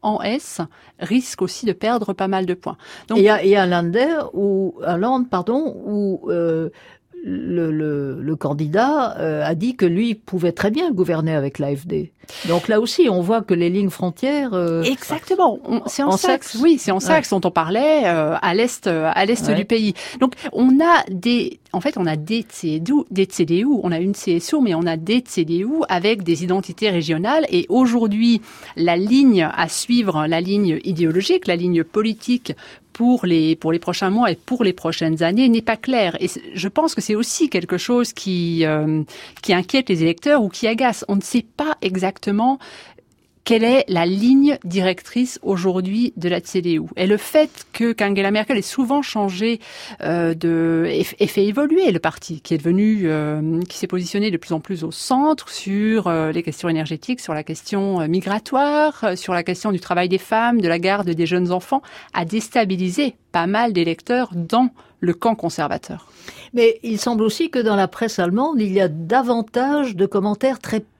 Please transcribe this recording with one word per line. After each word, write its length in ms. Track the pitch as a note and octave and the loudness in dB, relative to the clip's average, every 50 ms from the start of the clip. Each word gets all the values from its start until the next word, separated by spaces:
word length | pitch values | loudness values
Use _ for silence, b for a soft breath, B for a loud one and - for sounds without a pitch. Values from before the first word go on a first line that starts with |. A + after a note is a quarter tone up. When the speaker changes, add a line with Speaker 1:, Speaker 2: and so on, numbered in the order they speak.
Speaker 1:
en 200 | - G#3+ G#3+ G#3+ | -2 -2 -2 -2
Hesse 400 | - G3+ A3 C#4+ - - - - E3+ - b b b b b b | -2 -2 -4 -4 -6 -8 -10 -10 -10 -10 b b b b b b
risque 420 | - F3 G#3 B3+ B3+ - - - | -6 0 0 0 0 -2 -6 -4
aussi 240 | F#3 F3+ - - - | -4 -4 -4 -4 -4
de 80 | A3 F#3+ | -4 -4
perdre 400 | F#3 - A3 A#3+ A#3+ G#3+ G3 G3 | -2 -2 0 0 0 -2 -4 -4
pas 140 | - G3 F#3+ | -4 -2 -2
mal 180 | F#3+ F#3+ F#3+ | 0 -2 -2
de 80 | F3+ F3+ | -2 -4
points. 240 | F3+ - - F3+ B B B B B B B | -6 -6 -12 -12 B B B B B B B
Donc 100 | A3 A3 | 4 6
Speaker 2:
Et 40 | |
il 20 | G3 | 6
y 60 | G#3 | 6
a, 140 | G#3+ G3+ D#3+ | 6 6 6
il 60 | G3 | 4
y 60 | G3+ | 4
a 100 | G3+ F#3+ | 6 4
Lander 640 | F3+ F3+ F3 E3+ E3+ E3+ A3+ B3+ D4+ E4 D#4 C4+ - - | 4 2 2 0 0 2 2 2 2 2 -2 -2 -4 -4
ou, 420 | F3 G3+ G3+ G3 F#3+ G3 F#3 - - F3 | -2 0 0 2 0 0 -2 -4 -4 -4
à 120 | E3 F3 E3+ | -2 0 0
Land, 260 | F#3+ A#3+ C4 B3+ B3 | 0 0 0 0 0
pardon, 520 | B3 - F#3 F3 G#3+ A#3 C4+ D#4+ D4 - - - | -2 -2 -4 -2 0 -2 -2 -2 -4 -6 -8 -8
où, 460 | A#3 G#3 G#3 G#3 G3 F#3+ - - - | -6 -4 -2 0 -2 -2 -4 -4 -4
euh, 400 | F3 E3+ E3+ E3+ D#3+ D#3+ E3 D3+ B B B B B B B _ - F4+ E4+ - | -2 0 0 0 0 -2 -2 -6 B B B B B B B _ -18 -14 -10 -8
le, 440 | F#3 - - - F3 F3 E3 D#3+ | -8 -6 -6 -4 -2 -2 -2 -2
le, 500 | D#3 D#3 D#3 D3+ D3 C#3+ C#3 C#3 C3 - | -2 -2 -2 -2 -4 -4 -4 -6 -8 -6
le 140 | A#2+ D3 D#3+ | -4 -6 -6
candidat, 840 | - - D3 D3 D3 D#3 D3 D3+ G3 A#3 C4+ D4+ D4+ C4 A3+ - - | -4 -4 -4 -2 -2 -4 -2 0 0 2 2 2 0 0 -2 -4 -4
euh, 260 | - D#3+ D#3 D3+ D3+ | -4 -4 -2 -2 -2
a 120 | D3+ E3 | -2 -2
dit 200 | D#3+ F#3 B3 B3 | -2 -2 -4 -2
que 120 | B3 G3 F3 | 0 0 2
lui 260 | E3+ F3+ A3+ A#3+ A3 | 2 2 0 -2 -2
pouvait 380 | G#3+ _ - - F#3 E3 F3 | -6 _ -8 -6 -2 -2 -2
très 180 | E3 - - G3+ | -2 0 -2 -2
bien 220 | G#3+ D4 F4+ E4+ | 0 0 0 -2
gouverner 420 | C4 F3+ F#3 D#3+ E3+ D#3+ D#3 D#3+ D#3+ | 0 0 0 0 0 -2 0 0 0
avec 240 | D3+ C3+ C#3 C3+ - | 0 -2 -2 -4 -4
l'A 180 | D3 C#3 C#3+ | -4 -4 -4
F 120 | C#3 C#3 F3 | -6 -6 -6
D. 240 | E3+ D#3 D3 E3 _ B B B B B B F3+ | -6 -6 -6 -6 _ B B B B B B 0
Donc 200 | E3 E3+ - - | 0 0 0 2
là 120 | A3 G#3+ | 0 2
aussi, 280 | A#3 A3+ - - F4 C4 | 2 0 2 2 4 4
on 120 | G3 F3+ | 4 0
voit 200 | F3 F3 A3 A3+ | 2 2 0 0
que 140 | G#3 - F#3+ | 2 0 0
les 160 | E3+ E3+ E3+ | 2 2 2
lignes 180 | F3+ G3+ G3+ F#3+ | 2 2 0 0
frontières, 640 | E3 - F#3+ F3+ E3 - - C4 D4 D4 C#4 B3+ G#3 | -2 -2 -4 -4 -4 -2 -2 -2 0 0 -2 -2 -2
euh, 300 | F3+ F3 E3+ E3 E3 E3 | 0 0 0 0 0 0
Speaker 1:
Exactement. 760 | G#3+ C4+ B3+ - - D4+ D#4+ - - F#4 F#4 F#4 C#4+ G#3 - - | 0 -2 -2 -4 -8 -8 -8 -2 -2 0 4 4 2 2 0 -6
On, 160 | - - A#3 - A3+ | -4 -4 -2 -2 -4
c'est 160 | - - C#4 | -4 -2 0
en 60 | C#4 | 2
Speaker 2:
en 80 | F#3+ F#3+ | 2 2
Speaker 1:
Saxe. 340 | - C4+ C4 C4+ - - | 2 2 0 0 -2 -8
Speaker 2:
Saxe. 100 | - A3+ | -4 2
Speaker 1:
Oui, 160 | C4 E4+ D#4+ C4 | 4 4 4 4
c'est 140 | - - | 2 0
en 40 | F#3+ | -2
Speaker 2:
Ouais. 60 | F#3+ | 0
Speaker 1:
Saxe 300 | F3+ F3+ D#4+ D#4 - - | 2 2 2 2 2 2
dont 100 | - F#3+ E3 | -2 0 0
on 60 | F3+ | 0
parlait, 540 | E3+ E3+ D#3+ D#3+ F#3 A3 C4+ D4+ D#4 D4+ B3 | 0 0 0 0 0 2 4 4 4 4 4
euh, 300 | F#3 F3 E3 D#3 D3+ E3 - | 2 2 2 2 0 0 0
à 140 | - E3+ F3 | 0 0 2
l'est, 320 | G3 A#3 B3 - - - | 2 0 0 -2 -4 -2
euh, 240 | G#3 E3+ D#3+ D#3 D#3+ | -2 0 2 0 0
à 140 | - - F#3+ | 2 2 2
l'est 220 | G3 A#3+ A#3+ E3 D#3 | 2 2 0 0 0
Speaker 2:
Ouais. 80 | G#3+ | 0
Speaker 1:
du 100 | - G3+ | 0 0
pays. 300 | G#3 A#3 A3+ A3 G#3 - B B B B B3+ | 0 0 0 2 0 -2 B B B B 0
Donc 160 | C4 C4 B3+ B B D4 - | -2 -2 -2 B B -8 0
on 260 | - A#3+ C4 C4 C#4 | 2 4 6 6 6
a 240 | D#4+ E4+ E4+ D#4 - - | 6 6 4 4 4 0
des, 500 | F#3+ F#3 F3 A#3 A#3+ A#3+ - - - - _ _ - | -6 -4 0 0 2 2 0 -2 -6 -12 _ _ -6
en 80 | G3 | -4
fait, 160 | E3+ C#4+ - - | -2 -2 -2 0
on 80 | F#3 | -2
a 100 | E3 D#3 | -2 -2
des 300 | D#3 D3+ D#3+ A3 A#3 A3 - | -4 -4 -4 -4 -4 -4 -6
C 320 | - - - E3 D3+ D#3+ | -12 -8 -4 -4 -4 -2
D 120 | E3 - | -2 2
U, 120 | C#4 D4 - - | 2 2 0 0
des 180 | F#3 F#3 F#3+ F#3 | 0 0 0 0
C 180 | - - F3+ | 2 -2 0
D 160 | D3+ E3+ F3+ | 2 2 0
U, 80 | G#3+ C#4 D4 A3 | 2 2 0 0
on 100 | - F3+ | 0 -2
a 60 | F3 D#3+ | -2 0
une 160 | F3 F#3+ G3+ | 0 -2 -2
C 200 | - - - E3+ | -2 -2 0 0
S 180 | E3+ E3+ - | 0 0 0
U, 60 | - D#4 | 0 2
mais 140 | C4 A3 E3+ | 2 2 2
on 100 | D#3+ E3+ | 0 0
a 100 | F3 E3 | -2 -2
des 280 | D#3+ D#3+ E3+ A3 B3 B3 | -4 -2 0 0 0 0
C 200 | - - - E3 | -2 -4 -2 -2
D 160 | D#3 E3+ F3 | 0 0 -2
U 200 | F#3+ A3+ D4 D#4+ D#4+ - | -2 -2 -2 -2 0 0
avec 320 | F#3 F3+ F3 G#3 A3+ A3 | -2 0 2 0 0 0
des 220 | F#3 E3 E3+ D3 F3 | 0 -2 -2 -2 0
identités 480 | F3 F3+ G3 F#3 - F3+ - G#3+ G#3+ | -2 -2 -2 -2 -6 -8 -2 -2 0
régionales. 560 | F#3+ E3+ D#3+ D3 D#3+ D#3 F3 A3 C4+ D#4+ D#4+ - | 0 0 0 0 -2 -2 0 0 2 0 0 2
Et 160 | - F3 F3 - | 0 0 0 2
aujourd'hui, 720 | F#3+ B3 C4 B3 A#3 A#3+ A3+ A3 G3+ G#3+ A3+ A#3+ A#3 G#3 B B B B B B B | 2 4 4 4 4 2 2 2 2 2 4 4 4 2 B B B B B B B
la 220 | - E3 E3+ E3+ F3 | -2 2 2 2 2
ligne 520 | F#3+ G#3+ A#3+ C4+ C#4+ C4 A3+ F#3 D#3+ D3+ | 2 2 4 6 6 6 6 6 4 2
à 160 | - - E3+ D#3+ | 0 -2 -2 -2
suivre, 600 | - - - - A#3+ A#3+ A3+ G3 E3+ D#3 D3+ D#3 | -2 -8 -4 0 0 2 2 2 0 0 0 0
la 140 | E3 E3 | 0 -2
ligne 380 | F3+ F#3 G3 G3+ G#3 F3+ D#3 - - | 0 0 0 2 2 2 0 0 -2
idéologique, 640 | - F#3+ D#3 F3 D#3+ D#3 F3+ G3 - F4 F4+ - - | -4 -2 0 0 0 2 0 2 2 0 0 2 0
la 80 | F3 | -2
ligne 280 | E3+ F3 F3+ F3+ E3 D#3+ | 0 0 0 2 0 0
politique 680 | D#3+ _ G#3+ G#3+ A3+ A3 A3 - - B3 A#3+ _ - D3+ B B B B B B _ | 0 _ -2 -2 -2 -2 -4 -2 -2 -2 -2 _ -8 -12 B B B B B B _
pour 340 | _ - A#3 A#3+ B3+ A#3+ - | _ 0 2 2 2 2 2
les, 320 | F3+ E3+ D#3+ D#3 D#3+ D#3+ - | 2 2 4 4 2 0 0
pour 160 | - D#3+ D#3+ | 0 -2 -2
les 60 | E3+ | -2
prochains 300 | - - F3 - G3 F#3 | -2 -4 -4 -2 -2 0
mois 220 | F#3+ A3+ B3 G#3+ | 2 2 2 0
et 40 | E3 | 0
pour 280 | - _ - B3+ B3 A#3+ | -2 _ -6 -2 0 0
les 80 | F#3+ | 0
prochaines 500 | F3+ - - E3 E3 - E3+ D#3+ D#3+ D#3 | 0 0 -4 -4 -4 -2 0 0 0 2
années 280 | E3+ E3 F#3 A3 C4 C4 | 2 2 4 4 4 4
n'est 120 | A#3 A3+ | 4 4
pas 140 | A3+ - A3+ | 2 0 -4
claire. 400 | A3 - - C4 A#3+ G#3 F3+ E3 - | -2 -2 -2 0 0 0 0 0 -2
Et 80 | - F#3 | -4 -4
c-, 120 | - - - - - | -4 -6 -14 -12 -10
je 140 | F#3+ E3+ G3 | -6 -6 -2
pense 260 | - - D#4 D#4+ - | 0 0 0 0 0
que 60 | - | -4
c'est 120 | G3 - G#3+ | -4 -2 -2
aussi 360 | G#3 A#3+ - - - E4+ C#4+ | -2 -2 -4 -2 -2 -2 0
quelque 280 | - F#3 E3+ D#3+ F#3 F3+ | 0 -2 -2 -2 -4 -4
chose 360 | - - A#3+ A#3+ A#3+ A#3 - | -2 0 0 0 0 -2 -4
qui, 500 | - - F#3+ F#3 F3+ E3+ E3+ E3+ E3 E3 | -10 -6 -4 -2 -2 0 -2 0 0 2
euh, 400 | D#3 D#3 D3+ D3+ D#3 D#3 D#3 D3+ B B B B B B B | 2 2 0 0 0 0 -2 -2 B B B B B B B
qui 120 | - - F#3+ | -2 0 0
inquiète 360 | F3+ F3+ - - C4+ B3+ - | 0 0 0 0 -2 0 2
les 120 | G3 E3 | 0 2
électeurs 400 | D#3+ E3 E3 - - D4 D4 D4 | 2 0 0 0 2 2 4 4
ou 60 | A3 F#3+ | 4 0
qui 180 | - - - | -2 -2 -2
agace. 380 | G#3+ A3+ A3+ C4 B3 A3 - - - | -2 0 2 0 0 0 -2 -4 -2
On 80 | G3+ G3 | -2 -2
ne 40 | |
sait 240 | F#3+ - - B3 - - _ - | -2 0 -2 -2 -2 -2 _ -4
pas 180 | D4 D#4 D4+ - | -2 -2 -2 -2
exactement 760 | - F#3+ F#3 F#3 F#3 F#3 F#3+ - - - G3+ G#3 A3+ B3+ C#4 C4+ B B B B B B B B _ _ _ _ _ _ _ _ _ | -4 -4 -2 0 -2 -2 -4 -4 -4 -2 -2 0 2 0 0 -2 B B B B B B B B _ _ _ _ _ _ _ _ _
quelle 200 | - A#3 A3 A3+ | 2 2 4 4
est 220 | A#3 B3 C4+ - - | 4 4 4 2 2
la 200 | F#3 E3+ E3+ E3+ | 0 2 2 2
ligne 500 | F#3 G3 G#3+ A#3+ C4+ C4+ C#4 D4 C#4+ - - | 2 2 4 6 6 8 6 6 4 2 -4
directrice 760 | F3+ E3+ G3 F#3 F#3+ F3+ F3+ - - - A#3+ B3+ B3 - - - | -4 -2 0 2 2 0 -2 -6 -6 -2 -2 -2 -2 -4 -8 -4
aujourd'hui 680 | - G3 F3+ E3+ F#3+ F3+ F#3 F#3 F#3 G3 A3 A#3+ B3 - - | -2 -2 0 0 0 0 0 -2 -2 -2 0 -2 -2 -2 -2
de 120 | E3 F3 | -2 -2
la 100 | F3 F3 E3+ | -2 -2 -4
C 200 | - - F#3+ E3+ | -2 -4 -2 0
D 140 | F3 E3 D#3 | 0 0 0
U ? 80 | D#3 D#3+ - - | -2 -4 -4 -2
Et 80 | F#3 | 2
le 120 | F#3+ G#3 G#3 | 2 2 0
fait 500 | - - - D4+ D4+ D4+ - - - _ _ | 0 2 4 4 4 4 0 -14 -20 _ _
que, 180 | - A#3 A#3 | -2 -2 -2
qu'Angela 400 | A3+ - G#3+ G3+ G3+ G3 G3 G3 | 0 0 0 0 0 0 0 2
Merkel 260 | G3+ G#3+ G#3+ - C#4 A3 | 2 0 0 0 -2 -2
ait 60 | - | -2
souvent 400 | - - - C4 A#3 C4+ C#4+ C#4 | -4 -2 -2 0 0 0 0 -2
changé, 560 | - - A3 G3+ G3 F#3 F3+ G#3+ A3+ A#3 A3 B B B B B B A3 B | -2 -2 -2 -2 -2 -2 -2 -2 -2 -2 -2 B B B B B B -14 B
euh, 320 | - - E3 E3+ E3+ E3 E3 | -4 -4 -2 0 0 0 -2
de, 540 | E3 E3 E3+ E3 E3 E3 E3 E3 E3 E3 E3+ | 0 0 0 2 2 2 2 2 0 0 0
et, 160 | D#3 D#3 F3 - - - | 0 -2 -2 -2 0 -2
et 80 | G#3 F3 | -2 0
fait 180 | - - G3 | 2 2 2
évoluer 460 | G#3 G#3 C#4 D4 D4 D#4+ F4+ F#4+ D#4+ | 2 2 0 0 2 2 4 4 4
le 80 | F#3+ E3 | 2 2
parti, 420 | - E3 - - - - E3+ D3+ | 0 -2 -4 -4 -12 -12 -12 -12
qui 140 | _ - E3+ | _ -4 -4
est 20 | D#3 | -2
devenu, 460 | C#3+ E3+ F3 F#3+ G#3 G#3+ A3 G#3 F#3+ | 0 0 2 2 4 2 2 2 0
euh, 580 | D#3+ D#3 D#3 D3+ D3+ D3+ D3+ D3+ D#3 E3 E3 F3+ F3 | 0 0 0 -2 -2 -4 -2 -2 -2 -2 -2 -4 -6
qui 80 | - - | -8 -8
s'est 80 | - | -8
positionné 460 | F3+ - F3+ F3+ E3+ - G3+ G#3 G#3+ | -4 -4 -4 -4 -4 -2 -2 -2 0
de 60 | F3+ E3 | -2 -4
plus 140 | - - | -4 -4
en 100 | E3+ D#3 | -6 -6
plus 220 | D#3 - G3 E3+ D#3+ | -4 -6 -8 -6 -6
au 60 | D#3+ | -8
centre 600 | D#3+ - - - B3+ C4 C#4+ - - - - - | -8 -10 -4 0 0 2 4 2 2 0 -4 -14
sur, 580 | - - - G3 G3 G3+ G#3 A3 A3 A3+ F#3+ F3+ | -14 -12 -6 -4 -2 0 0 2 0 0 0 0
euh, 240 | E3 E3 D#3+ D#3 | 0 0 0 0
les 100 | D#3+ E3+ | -2 -2
questions 280 | E3 - D3+ - - F3 | -4 -4 -8 -4 -2 -2
énergétiques, 500 | D#3+ D#3 D#3 D3+ E3 D3+ - - B3+ B3 | -2 -2 -2 -4 -6 -8 -6 -6 -6 -6
sur 160 | - - E3 | -4 -6 -6
la 80 | D3+ D3+ | -6 -6
question, 580 | - E3 - - - - G3+ G3 G3 G3 F3+ | -8 -10 -10 -8 -6 -4 -2 -2 0 0 -2
euh, 60 | D#3+ D3+ | 0 0
migratoire, 960 | E3 F#3+ E3+ F#3+ G3 G#3+ A3 - - C4 C#4 D4 D4 D4+ D4+ D4+ D4 - - | -2 -2 -2 -2 -4 -4 -4 -2 0 0 2 2 2 2 2 0 0 -2 -2
euh, 120 | G#3+ F3+ | -2 -2
sur 200 | F#3 - - F#3 | -2 -4 -4 -2
la 80 | E3+ E3+ | -2 -2
question 280 | F#3+ F3+ F3+ - A3 | -2 -4 -4 -2 -2
du 80 | G3+ F3 | -2 -2
travail 300 | - - F#3 F3 F3+ F#3 | -2 -2 0 0 2 2
des 80 | F3+ F#3 | 0 -2
femmes, 420 | - - A3+ A3 A3+ A#3+ A#3+ A#3 | -2 0 0 2 2 2 2 2
de 80 | G3 E3+ | 2 2
la 120 | E3 E3+ | 0 0
garde 320 | E3+ F#3+ G3 G3+ G3+ F3 | 0 0 0 0 0 -2
des 160 | E3 D#3+ E3+ D#3 | 0 0 0 0
jeunes 240 | F3 F3+ F3+ F3 | 2 0 2 0
enfants, 320 | F3+ F3+ F3+ - - C4+ B B B B B B B | 0 -2 -2 -2 -4 -4 B B B B B B B
a 100 | F3+ F3 | -6 -4
déstabilisé 880 | E3 F#3 A3+ A3 - - B3 A3+ F#3+ F#3+ F3 F#3 F#3 F3+ A#3+ D4 C4 - _ _ _ | -2 -4 -4 -4 -2 0 0 0 2 0 -2 -2 -2 0 0 -2 -2 -2 _ _ _
pas 140 | _ F3 E3 | _ -2 0
mal 280 | F3+ G3+ G#3+ A#3+ A#3+ G#3 | 0 0 0 0 0 2
d'électeurs 580 | F3+ E3+ E3 E3 D#3+ - - B3 B3 B3+ A#3+ F3+ | 0 0 0 -2 -4 -4 -2 -2 -2 -2 -2 -4
dans 360 | E3+ E3+ D#3+ - A#3 C4 B3 b b b b b b | -6 -4 0 2 2 2 2 b b b b b b
le 120 | - F3 E3+ | -2 -2 -2
camp 220 | - - A#3 A3+ | 0 0 0 0
conservateur. 720 | A3 - E3+ - - D#3 D3 - - - - F3+ E3 - B B B B B B B B B B | 0 -4 -6 -4 -4 -4 -4 -4 -6 -8 -10 -14 -14 -14 B B B B B B B B B B
Speaker 2:
Mais 240 | A#3+ A#3 A3+ A3+ - | 4 4 4 4 2
il 180 | - A#3 A3 G3+ | -4 -6 -4 -2
semble 220 | - B3 A#3+ G#3+ | -2 -2 0 2
aussi 300 | A3 A3 G#3+ - E4+ E4 | 2 0 0 0 -4 -2
que 80 | - B3+ | 0 0
dans 160 | A#3 A3+ - | 0 2 2
la 120 | D4 F#3+ - | 2 0 0
presse 300 | - - A#3 A3 - - | -2 -4 -4 -4 -2 -2
allemande, 420 | F#3 F3 F3+ A3 C4 D#4 D#4+ B3+ | -2 0 2 0 0 0 0 0
il 140 | G#3+ G3+ F#3 | 0 2 2
y 80 | G3+ | 2
a 60 | F#3+ F3 | 2 2
davantage 1080 | D3+ D#3+ E3 D#3+ A3+ B3+ C4 A#3+ B3 A#3 A3+ A3 - B3 B3 C#4 C#4+ D4 C#4+ B3+ G#3 | 0 -4 -4 0 0 0 2 2 0 -2 -2 -4 -2 -2 0 0 0 0 0 -2 -2
de 120 | E3+ G3 G3 | -2 -2 0
commentaires 500 | - G3+ F#3+ G#3 G#3 G#3 - C4 C4 - | 0 0 0 0 -2 0 0 -2 -2 -2
très 260 | - - - A3 A3 _ _ | -6 -6 -6 -6 -6 _ _